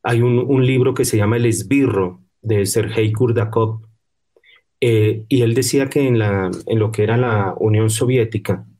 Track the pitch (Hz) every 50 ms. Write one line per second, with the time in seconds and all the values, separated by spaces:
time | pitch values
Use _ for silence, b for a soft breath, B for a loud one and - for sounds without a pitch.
0 | - - 120 117 120 123 120 120 123 131 143 131 127 127 131 127 127 131 135 -
1 | 123 - - 107 104 107 117 120 120 117 107 - 95 - 139 139 135 117 104 98
2 | 95 90 - - _ _ _ _ - 110 110 101 101 98 - 113 101 - - 113
3 | 107 104 110 110 127 117 113 117 113 110 - 113 113 110 113 - - - _ _
4 | _ _ _ _ _ _ _ b b b b b b _ _ _ 131 120 113 107
5 | 107 107 101 110 - - 139 123 117 113 113 131 117 - - 139 135 135 - 147
6 | 139 131 123 113 104 104 101 98 95 92 92 - - - 113 110 107 - - -
7 | 104 107 117 123 127 120 110 104 98 92 - - - 110 107 107 110 110 107 -
8 | 131 120 127 123 110 107 - 107 - - 95 - - - _